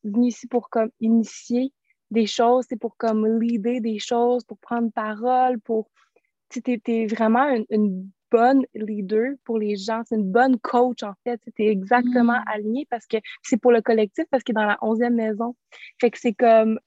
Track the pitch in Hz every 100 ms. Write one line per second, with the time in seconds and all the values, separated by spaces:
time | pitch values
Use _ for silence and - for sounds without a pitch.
0 | 214 214 247 220 240 240 - 233 220 _
1 | 220 226 202 - - 240 269 _ _ _
2 | _ 214 208 - 233 254 247 233 226 _
3 | 226 220 220 226 233 233 220 247 220 208
4 | - 233 240 247 - 208 - 240 233 226
5 | 214 214 247 254 254 247 - 226 214 _
6 | _ _ _ _ _ 254 254 233 - 226
7 | 220 220 220 233 294 240 - 214 208 185
8 | 190 _ _ 233 240 269 254 214 214 208
9 | 185 214 247 277 - 226 208 202 190 226
10 | 233 220 190 214 262 247 - 240 254 240
11 | 208 196 247 240 - - 214 202 190 247
12 | 247 247 233 240 - 214 208 247 302 -
13 | _ 220 - - - 220 247 233 220 226
14 | 208 - 330 262 - 220 214 208 220 220
15 | 240 233 220 208 233 240 _ - - _
16 | 240 - - - 240 226 220 220